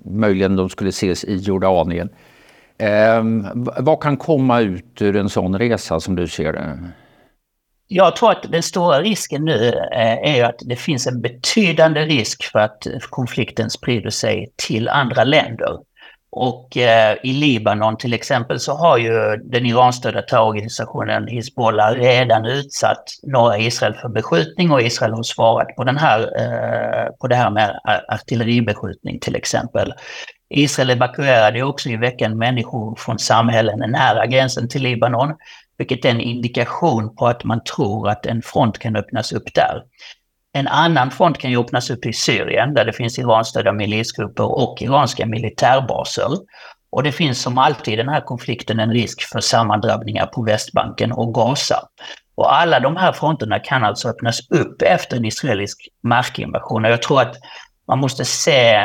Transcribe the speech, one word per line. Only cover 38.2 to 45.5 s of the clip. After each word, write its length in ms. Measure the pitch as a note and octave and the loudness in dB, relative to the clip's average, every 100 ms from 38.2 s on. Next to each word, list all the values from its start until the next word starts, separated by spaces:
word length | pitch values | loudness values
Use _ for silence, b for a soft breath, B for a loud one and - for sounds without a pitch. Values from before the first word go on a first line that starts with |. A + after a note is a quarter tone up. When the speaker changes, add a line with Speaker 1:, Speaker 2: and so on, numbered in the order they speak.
| - | -4
Speaker 2:
en 160 | A#2 | -6
front 360 | - - A#2+ - | -4 0 0 0
kan 180 | A#2 G#2+ | -4 -4
öppnas 360 | - G#2+ - | -4 -6 -4
upp 220 | A2+ - | -6 -2
där. 280 | - - D#2 - B B B _ _ _ | 0 0 -2 -10 B B B _ _ _
En 160 | C#3+ C#3 | -4 -2
annan 420 | C#3+ E3+ D3+ C3 | 2 4 4 0
front 280 | - F3 C#3 | 2 0 2
kan 120 | C3 | -2
ju 100 | B2 | 0
öppnas 300 | A#2+ B2+ - | 0 -2 -4
upp 160 | A#2+ A#2 | -6 -6
i 60 | |
Syrien, 600 | A2 - G#2+ - F#2+ B2+ | -4 -2 0 0 0 2
där 100 | C3+ | 2
det 80 | A2 | 0
finns 260 | - A#2+ B2 | 0 -6 -2
Iranstödda 540 | A#2+ A2 A2+ A#2+ A2+ | 2 2 2 0 0
milisgrupper 840 | G#2 G2 G#2+ A2+ - G2+ - G#2+ - | 0 -2 -2 -2 -4 -6 -2 -2 0
och 240 | B2+ - | -2 -2
iranska 440 | B2 C#3 B2+ - A2 | 0 2 2 -2 -4
militärbaser. 1040 | A2 A2 | -4 -6